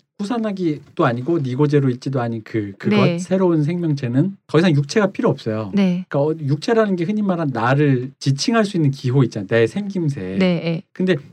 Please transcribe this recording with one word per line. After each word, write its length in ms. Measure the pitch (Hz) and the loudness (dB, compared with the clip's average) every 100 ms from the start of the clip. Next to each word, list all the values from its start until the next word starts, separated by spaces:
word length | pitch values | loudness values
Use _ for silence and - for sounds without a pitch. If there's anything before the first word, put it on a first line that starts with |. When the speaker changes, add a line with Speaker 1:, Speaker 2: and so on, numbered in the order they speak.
| _ - 202 240 | _ -10 -6 -4
Speaker 1:
쿠사나기도 680 | 220 190 170 143 - - 139 | -4 -2 -2 -4 -6 -2 0
아니고 320 | 120 127 170 | 0 -2 -2
니고제로 500 | 127 127 147 147 135 | -2 0 2 4 2
있지도 300 | 123 139 131 | 0 -4 -4
않은 220 | 117 113 | -4 -6
그, 280 | - 113 101 98 | -6 -6 -6 -4
그것 180 | 208 208 | 0 4
Speaker 2:
네. 220 | 185 170 | 4 2
Speaker 1:
새로운 440 | 180 190 185 160 | -2 0 2 2
생명체는 760 | 147 175 165 139 117 127 190 196 _ | 0 0 -2 -2 0 0 0 -4 _
더 120 | 156 | 2
이상 140 | 185 | 4
육체가 360 | 143 143 220 202 | 2 0 0 0
필요 160 | - 226 | 0 -2
없어요. 420 | 139 117 107 104 | -2 -4 -4 -2
Speaker 2:
네. 300 | 202 185 180 180 | 0 0 0 -2
Speaker 1:
그러니까 120 | 143 | -2
어, 260 | 151 160 139 | -2 -2 -2
육체라는 500 | 151 - 220 208 180 | -2 0 2 2 0
게 80 | |
흔히 180 | 170 214 | -2 -2
말하는 300 | 196 170 147 | -2 -2 -2
나를 580 | 113 120 139 143 127 131 - | -2 0 2 2 2 -2 -4
지칭할 460 | 143 139 - 226 | -4 -2 0 2
수 120 | 202 170 | 0 0
있는 140 | 147 | 0
기호 320 | 139 127 139 | 0 0 2
있잖아. 220 | 120 107 95 | 2 0 0
내 200 | 113 113 | 2 2
생김새. 540 | 196 202 190 156 139 | 0 -6 -2 -2 -4
Speaker 2:
네, 160 | 92 95 | -4 0
네. 440 | 185 165 165 165 - | 2 0 -2 -6 -8
Speaker 1:
근데 240 | - 185 160 - | -4 0 0 -4